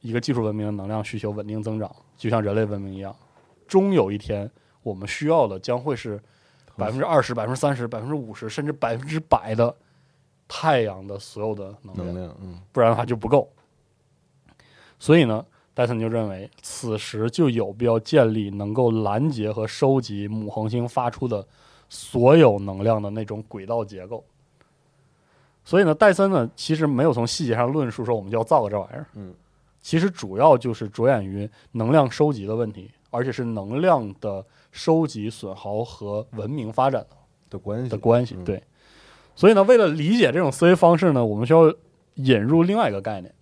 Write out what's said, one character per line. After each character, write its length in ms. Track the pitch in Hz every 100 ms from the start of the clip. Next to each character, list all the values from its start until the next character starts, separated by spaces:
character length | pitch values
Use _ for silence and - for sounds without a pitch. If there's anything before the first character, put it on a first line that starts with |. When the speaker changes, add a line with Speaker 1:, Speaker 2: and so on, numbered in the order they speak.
Speaker 1:
一 100 | 120
个 100 | 117
技 120 | 120
术 100 | 123
文 120 | 110 107
明 100 | 104
的 60 |
能 160 | 104 98
量 160 | 107
需 160 | 104 107
求 120 | 107
稳 140 | 104 104
定 160 | 107
增 180 | 107 110
长， 140 | 104 - _ _
就 140 | 113
像 120 | 113
人 140 | 104 104
类 80 |
文 160 | 110 101
明 140 | 98
一 60 | 95
样， 160 | 98 - _ _ _ _ -
终 240 | 190 196
有 200 | 185 98
一 60 | 104
天 320 | - 104 101 _ _ _
我 120 | 120
们 140 | 95 101
需 200 | - 151
要 200 | 160 117
的 120 | 95
将 200 | - 123
会 160 | 135 123
是 260 | 117 104 - _ _ _ _ -
百 140 | 107
分 80 | 123
之 60 |
二 180 | 139 156
十、 120 | 123
百 120 | 117 110
分 80 |
之 60 | 127
三 160 | 147 135
十、 120 | 120
百 120 | 113
分 80 | 117
之 60 |
五 200 | 151 113
十， 140 | 104 110
甚 180 | 127 147
至 60 |
百 240 | 147 120 117
分 120 | 135
之 120 | 156
百 360 | 156 123 104 113
的 200 | 117 - _ _ _ _ _ _ -
太 340 | - 160 139
阳 240 | 110 95 98
的 120 | 101
所 300 | - - 110
有 80 | 101
的 200 | 98 107
能 140 | 98 92
量。 120 | 90
Speaker 2:
能 80 | 90
量， 220 | 90 -
嗯。 180 | 95 87 95
Speaker 1:
不 80 | -
然 120 | 117
的 40 | 113
话 80 |
就 120 | 120 120
不 120 | 110
够。 240 | 139 - _ _ _ _ _ _ _ _ _ _ _ _ _ _ _
所 180 | - 165
以 80 | 131
呢， 180 | 110 - _ _
戴 140 | - 123
森 120 | 113
就 80 | 113
认 220 | 113 107
为 180 | 95 98 _
此 360 | - - 120 107
时 320 | - 110 113
就 180 | 117 156
有 240 | 117 101
必 100 | 104
要 160 | 120 113
建 320 | - 151 117
立 200 | 110 101
能 200 | 101 104
够 180 | 107 123
拦 360 | 113 104 104 156
截 240 | 127 107
和 140 | 107 110
收 340 | - 139 135
集 280 | 113 101 104
母 220 | 110 104
恒 200 | - 110
星 180 | 120 120
发 220 | - 120
出 180 | 117 131
的 180 | 107 95 _ _ _ _
所 460 | - - 123 123 160
有 200 | 143 101
能 280 | 101 95 104
量 160 | 110
的 80 | 101
那 160 | 107 104
种 180 | 107 107
轨 160 | 107 95
道 180 | 117
结 240 | 104 98 92
构。 160 | 113 - _ _ _ _ _ _ _ _ _ _ _ _ _ -
所 160 | 175
以 20 |
呢， 100 | 185
戴 200 | 156 208
森 180 | 180 196
呢， 180 | 185 117 -
其 180 | -
实 140 | 156 156
没 160 | 127
有 80 | 156
从 160 | 123 117
细 180 | - 143
节 80 |
上 160 | 113 120
论 220 | 151 131
述 140 | - 117
说 100 | 113
我 60 |
们 100 | 98
就 60 | 113
要 60 |
造 200 | 113 151
个 60 | 104
这 100 | 104
玩 100 | 95
意 40 |
儿。 120 | 120 147
Speaker 2:
嗯。 200 | 107 95 90 _ _ _ _
Speaker 1:
其 180 | - 165
实 100 | 190
主 280 | 175 101 98
要 200 | 147 131
就 160 | 123
是 140 | 113 107
着 220 | 104 117
眼 160 | 127 95
于 240 | 98 104 _ _
能 180 | 117 113
量 180 | 156 135
收 220 | - 151
集 140 | 131 98
的 100 | 113
问 160 | 113
题， 180 | 98 92 _ _
而 140 | 120
且 60 | 131
是 140 | 123
能 380 | 120 110 98 127
量 320 | 180 151 107 98
的 220 | 110 98 98 _ _
收 340 | - - 160 156
集、 240 | 113 104
损 240 | - 101
耗 300 | 95 104 107
和 420 | 120 - 101 104 113
文 180 | 113 107
明 220 | 147 110
发 180 | 110 131
展 120 | 131
的 160 | - _ _ _ _
Speaker 2:
的 100 | 98
关 240 | - 107
系。 60 | 127
Speaker 1:
的 80 | 110
关 280 | 113 120 123
系， 100 | 92
Speaker 2:
嗯。 80 | 90
Speaker 1:
对。 180 | 95 - _ _ _ _ _ _ -
所 140 | 202
以 40 |
呢， 80 | 214
为 120 | 196 247
了 140 | 196
理 280 | 151 151 233
解 140 | 160
这 80 | 143
种 100 | 165
思 160 | - 170
维 80 |
方 240 | 180 170 170
式 140 | 185
呢， 140 | 135 113
我 100 | 104
们 100 | 120
需 60 |
要 220 | 160 160 - _ _ _ -
引 240 | 131 117
入 240 | 110 165
另 140 | 170 208
外 120 | 185
一 20 |
个 100 | 98
概 180 | 104 101
念 140 | 87 _